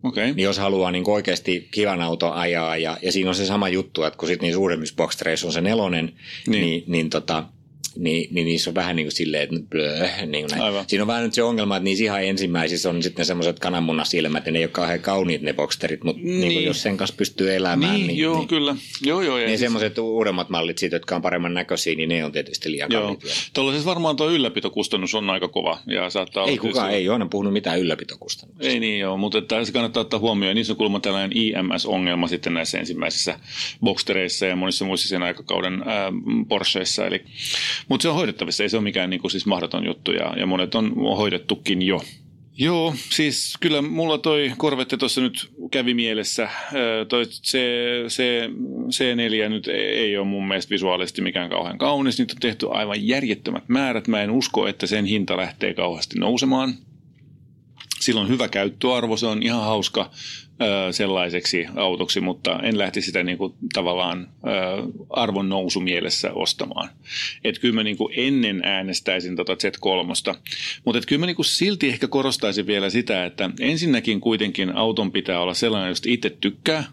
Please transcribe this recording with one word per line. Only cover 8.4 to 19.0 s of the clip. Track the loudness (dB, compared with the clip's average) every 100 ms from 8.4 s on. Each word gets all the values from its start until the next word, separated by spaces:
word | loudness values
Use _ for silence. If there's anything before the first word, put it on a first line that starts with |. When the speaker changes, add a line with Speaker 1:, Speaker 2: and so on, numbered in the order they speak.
| 0
Speaker 2:
niissä | 0 0
on |
vähän | 0 0 0
niinku | -2
silleen, | -2 -2 0
että | -2 -4 -4
blöö, | -2 0 0 -2 -2 -4
niinku | -4 -2
näin. | -2
Speaker 1:
Aivan. | 0 -2 0
Speaker 2:
Siinä | 0
on | 2
vähän | 0
nyt | 0
se | 2
ongelma, | 2 2 0 0
että |
niissä | 2 2
ihan | 2 2
ensimmäisissä | 0 0 0 0 0 0 0
on | 0
sit | -2 -2
ne |
semmoset | -2 2 0 0
kananmunasilmät, | -2 0 0 0 0 0 0 0 0
ja |
ne | 0
ei |
oo | 0
kauhean | 0 0 0
kauniit | 0 2 2 0
ne | -2
Boxsterit, | 0 -2 -2 -4 -2
mut | -2 -2
Speaker 1:
Niin. | -2 0
Speaker 2:
niinku | 2 2
jos | 0 0
sen | -2 0
kanssa | -2 -2
pystyy | -4 2 2
elämään, | 2 2 2 4
Speaker 1:
Niin, | 2 0
Speaker 2:
niin, | 2
Speaker 1:
joo, | 2 2
Speaker 2:
niin | 2
Speaker 1:
kyllä. | 0 2 -2 -6 -4